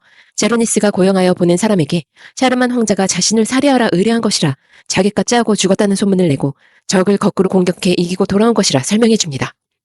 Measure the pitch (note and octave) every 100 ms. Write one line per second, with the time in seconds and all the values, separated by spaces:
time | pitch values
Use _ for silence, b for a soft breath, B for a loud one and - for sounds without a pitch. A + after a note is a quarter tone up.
0 | b b b b G#3 A#3 A#3 G#3+ G#3 G3+
1 | F#3 F#3+ F3+ F3+ F3 F3 A3 G3 C#3+ F3
2 | - B B B B3+ B3 B3 B3 A3 G3
3 | F#3+ F3 - A3 G#3+ C4 C#4+ C4 A3 F3
4 | G#3+ A#3 A3 - D#3 C3+ b b b -
5 | G3 G3+ G3 A#3+ A3+ G3+ F#3+ F#3+ G3+ G3
6 | G3+ F#3 F3+ C#3 C#3 - b b b F#3
7 | F#3 G3+ G3+ - F#3 F#3+ F3+ F3 F3+ F3+
8 | F3 F#3 F#3+ G3 A#3 A3 F#3+ C3+ - G#3+
9 | A#3 A3+ E3 C3+ - - _ _